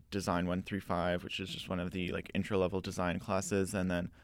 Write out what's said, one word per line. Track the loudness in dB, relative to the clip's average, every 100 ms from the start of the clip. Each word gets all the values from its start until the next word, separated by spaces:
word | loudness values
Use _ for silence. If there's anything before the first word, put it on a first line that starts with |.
| -8
Design | -2 2 2 2
one | 0
three | -2 -4
five, | 0 0 2 0
which | -2 -6
is | -6
just | -6 -4
one | -2
of | -2
the, | -2 -2
like, | -2 -2
intro-level | -2 2 2 4 2
design | -2 0 0 0
classes, | 0 0 2 2 2
and | 2 0
then | 0 -2 -8